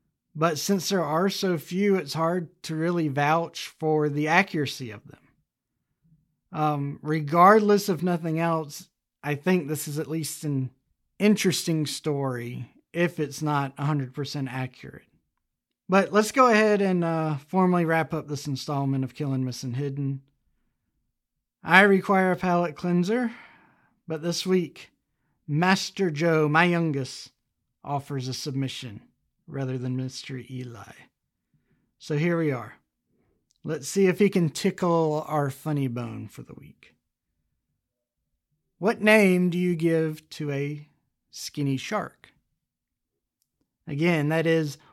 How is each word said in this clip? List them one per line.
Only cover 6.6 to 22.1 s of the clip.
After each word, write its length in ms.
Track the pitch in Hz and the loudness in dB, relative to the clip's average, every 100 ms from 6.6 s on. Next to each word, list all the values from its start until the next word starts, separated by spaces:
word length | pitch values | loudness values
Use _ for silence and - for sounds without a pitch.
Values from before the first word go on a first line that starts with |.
| 151 147 143 147 | -2 -2 -4 -6
regardless 840 | 147 160 143 170 180 214 208 208 202 | -4 -4 2 8 10 10 6 2 2
of 140 | 160 | -2
nothing 360 | 180 175 165 160 | 0 -2 -2 -2
else, 500 | 170 160 147 - - _ _ _ | 0 -2 -6 -14 -20 _ _ _
I 120 | 147 | -6
think 340 | 143 185 185 143 | -4 0 0 0
this 200 | 151 - | -6 -6
is 100 | 143 | -8
at 120 | 139 | -6
least 340 | 160 151 - | -6 -6 -8
an 260 | 156 139 131 _ _ _ _ - | -4 -4 -4 _ _ _ _ 0
interesting 680 | 202 208 180 - - 160 147 | 4 4 2 0 -2 -2 -2
story 840 | - 156 143 139 123 120 123 120 _ _ | -4 -4 -2 -2 -4 -8 -10 -14 _ _
if 260 | 165 175 170 | -2 -2 0
it's 220 | 147 131 | -6 -4
not 320 | 151 147 139 - | -2 0 -2 -4
a 80 | 143 | -2
hundred 260 | 151 127 | -2 -2
percent 360 | 147 139 147 135 | -6 -8 -6 -6
accurate. 560 | 127 131 - 131 - _ _ _ _ _ _ _ _ - | -6 -8 -10 -20 -20 _ _ _ _ _ _ _ _ 0
But 240 | 190 190 | 2 4
let's 200 | 202 214 | 2 2
go 160 | 277 254 | 4 6
ahead 340 | 214 214 208 | 6 4 4
and, 220 | 196 180 | 2 0
uh, 320 | 165 165 160 143 | 0 0 -2 -4
formally 500 | - 185 185 175 165 | -2 2 4 4 2
wrap 260 | 165 143 | 0 0
up 160 | 160 147 | -4 -6
this 180 | 143 151 | -8 -6
installment 560 | 135 - 139 139 135 | -8 -4 -2 -2 -2
of 120 | 131 | -4
Killing 300 | - 147 135 | -6 -4 -2
Missing 300 | 127 123 131 | -4 -6 -8
Hidden. 460 | 123 143 139 139 135 _ _ _ _ _ _ _ _ _ _ _ _ _ _ | -6 -6 -4 -6 -6 _ _ _ _ _ _ _ _ _ _ _ _ _ _
I 200 | 165 180 | 4 6
require 500 | 202 190 - | 8 6 4